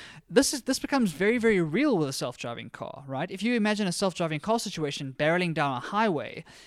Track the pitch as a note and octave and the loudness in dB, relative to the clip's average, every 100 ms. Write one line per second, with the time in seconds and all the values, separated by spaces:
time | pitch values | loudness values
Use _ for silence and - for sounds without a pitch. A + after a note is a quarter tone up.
0 | - - - F3 C#4 D4 - C4+ - C#4 | -16 -20 0 4 4 2 -2 -4 0 2
1 | A3 D3+ G3 A#3+ A3+ G3+ E3 E3 D4+ G3+ | 2 2 2 2 4 4 4 2 4 4
2 | D3 C3+ C3+ - B2 A#2 A2+ - - - | 0 -2 -6 -6 -8 -10 -12 -12 -12 -12
3 | C#3 C3+ F3+ F#3+ G#3 B3 G#3 G#3 G3+ E3+ | -10 -6 -6 -4 0 2 2 2 0 0
4 | G3 - E3+ D#3 G3+ A#3 G#3+ E3+ D3 - | 0 0 -2 -2 0 0 -2 -4 -4 -4
5 | C#3 C3 D3 E3+ F3+ D#3+ C#3+ B2+ - G3+ | -8 0 2 4 2 0 0 -2 -2 2
6 | A3+ D3+ A2+ - - - | 2 2 -2 -10 -14 -18